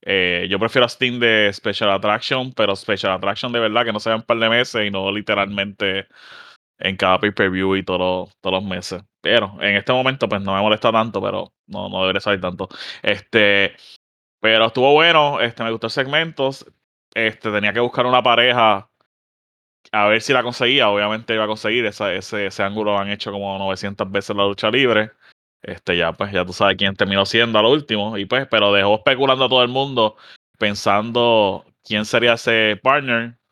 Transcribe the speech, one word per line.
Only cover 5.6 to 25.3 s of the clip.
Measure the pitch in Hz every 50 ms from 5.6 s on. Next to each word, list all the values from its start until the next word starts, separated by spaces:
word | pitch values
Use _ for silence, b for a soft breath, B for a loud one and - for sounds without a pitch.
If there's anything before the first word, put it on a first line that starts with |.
| 98 101 98 _ 107 98 95 98 95 _ B B B B B B B B B B _ _ _ _
en | - 95 98 92
cada | - 92 92 92
pay-per-view | - 104 101 - 104 95 92 92 95 95 95 95
y | 92
todo | - 92 90
lo-, | 90 92 92 92 92 - _ _
todos | _ 98 92 95
los | 101
meses. | 101 92 90 90 - 95 90 92 _ _ _
Pero | _ 78 110 120 104 98 104 -
en | - 101 101 101
este | - - 127
momento, | 127 127 131 135 139 - -
pues, | 117 101
no | 98 98 95
me | 95
molesta | 101 107 107 107 - 120
tanto, | 110 113 110 117 104 98
pero | 98 101 98 98 90 - _ _ _ _
no, | 98 95 95 98
no | 98 95
debería | 95 92 95 95
salir | - 107 101 95
tanto. | 90 90 90 82 95 90 B B B B B B
Este, | B 104 101 92 - _ - 113 107 101 101 101 98 95 - B B B B B _ _ _ _ _ _ _ _
pero | - 110 110 110 113 117
estuvo | - 131 127 135 143
bueno, | 151 160 170 165 160 151 143 143 101
este, | 117 117 113 - 120
me | 113
gustó | 113 110 113 113
el |
segmento. | - - 135 131 143 151 165 165 156 - 139 135 135 - - - _ _ _ _ _ _ _ _ _
Este, | - 113 113 107 _ - 113
tenía | 104 104 101 104
que | 101 113
buscar | 120 123 - - 123
una | 123 127 127
pareja | 117 123 117 117 117 127 120 123 113 110 104 98 98 _ _ _ _ _ _ _ _ _ _ _ _ _ _ _ _ _ _ _ _ - -
a | 107 104 104
ver | 107 113
si | 110 - 139
la | 127 117
conseguía. | 120 120 - 131 120 131 139 123 107
Obviamente | 101 101 104 104 107 110 113 - 113
iba | 110 107
a | 107
conseguir, | 110 107 - 110 110 123 117
esa, | 107 101 - 107 101 90
ese, | 95 95 - - 104 101 95
ese | 92 - 101
ángulo | 98 101 107 107 104
lo | 101 101
han | 98 98
hecho | 104 104 - 113
como | 101 101 101 98 98 95
novecientas | 98 95 95 92 - 101 101 - 101 95
veces | 98 101 98 -
en | 104 101
la | 101
lucha | 101 101 - - 107
libre. | 110 131 139 127 113 107 107 110 _ b b b